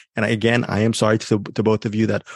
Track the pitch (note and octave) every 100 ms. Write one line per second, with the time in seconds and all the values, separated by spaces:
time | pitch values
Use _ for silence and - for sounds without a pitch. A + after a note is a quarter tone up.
0 | - - A2 A2+ A2+ A#2+ - G2 A2+ A2+
1 | G#2+ A2 - G#2+ - - A2 G#2+ A2+ G#2+
2 | A2 G#2 -